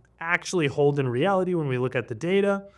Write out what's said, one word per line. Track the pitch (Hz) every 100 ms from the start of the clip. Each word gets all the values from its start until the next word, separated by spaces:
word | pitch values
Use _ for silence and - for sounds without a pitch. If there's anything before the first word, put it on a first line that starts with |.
| _ _
actually | 165 175 - 185 143
hold | 143 143 143
in | 131
reality | 120 175 190 185
when | 175 143
we | 127
look | 127 127
at | 113
the |
data. | 110 170 196 196 196 196